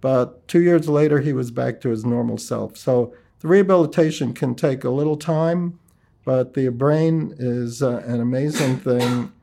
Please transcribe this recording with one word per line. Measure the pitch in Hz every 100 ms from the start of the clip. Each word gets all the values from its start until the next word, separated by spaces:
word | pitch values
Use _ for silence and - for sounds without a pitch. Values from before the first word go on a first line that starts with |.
but | 131 131 123 - -
two | 175
years | 175 170 151
later, | 147 151 147
he | 147
was | 131 123
back | 120 123 120
to | 127
his | 113
normal | 120 120 117 113
self. | - 117 101 -
So | - 123 120 - _ _
the | 160
rehabilitation | 190 196 185 151 - 160 156 123
can | - 135
take | 123 147 131
a | 127
little | 131 151 147
time, | 160 160 165 175 175 175 _ _ _ _
but | - 131 127
the | - 131
brain | 120 139 156 160 160 151 -
is, | 127 123 120 117
uh, | 135 120
an | 120 120
amazing | 120 127 147 147 139 127
thing, | 135 123 123 123 120 -